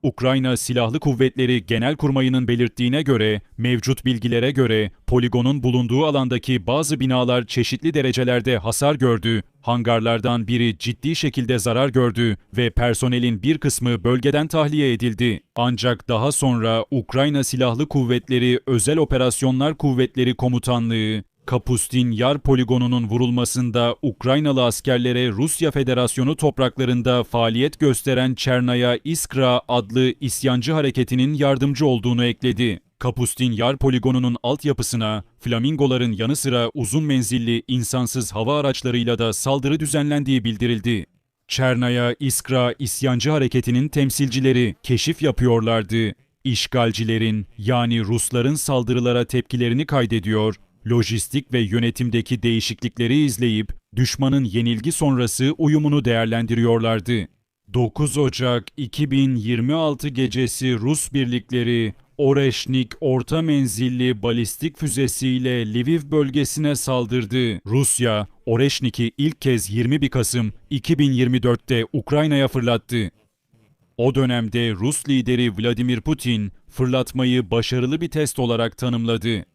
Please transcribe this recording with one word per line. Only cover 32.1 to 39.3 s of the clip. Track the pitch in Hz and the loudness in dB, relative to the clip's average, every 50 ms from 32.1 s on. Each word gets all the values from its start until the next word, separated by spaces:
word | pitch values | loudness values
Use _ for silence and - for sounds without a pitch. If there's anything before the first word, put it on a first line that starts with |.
| 123 117 120 | 0 2 2
ekledi. | 120 117 - - 127 117 95 123 117 104 85 _ _ _ _ | 0 0 0 -2 -2 0 0 0 -2 -2 -4 _ _ _ _
Kapustin | - 123 - - 123 - - - 127 123 | -4 -4 -2 -2 -2 -4 -2 -2 -2 -2
Yar | 117 104 117 120 139 135 | 0 0 0 -2 0 2
poligonunun | - 139 127 123 107 135 127 127 127 123 120 120 - | 2 2 2 2 2 2 0 2 2 0 -2 -2 -2
altyapısına | 120 139 147 - 147 135 - 123 - - 120 113 107 107 107 101 _ _ _ | -2 -2 -2 0 -2 -2 -2 -2 -4 -2 -2 -2 -2 -2 -4 -6 _ _ _
flamingoların | - 123 117 113 117 139 156 143 143 131 127 127 123 120 | -4 -2 -2 0 0 0 0 2 2 2 2 2 0 -2
yanı | 110 95 110 117 143 | -2 -2 0 -2 -2
sıra | 147 - 139 123 123 117 117 - | -2 -2 0 0 0 0 -2 -2
uzun | 151 123 101 98 156 156 | -4 -4 -2 0 0 0
menzilli | 151 139 131 120 95 123 127 117 113 117 117 - - | 2 0 0 0 0 -2 -2 0 0 -2 -2 -2 -2
insansız | 127 127 117 - - 127 123 113 - 131 117 - | -2 -2 -2 -2 -2 -2 -2 -2 -2 -4 -6 -4
hava | - 107 110 117 143 147 | -4 -4 -2 0 0 0
araçlarıyla | 143 139 131 - - 127 120 123 120 120 120 110 | 0 0 -2 -2 -4 -2 -2 0 0 0 0 0
da | 117 113 | 0 -2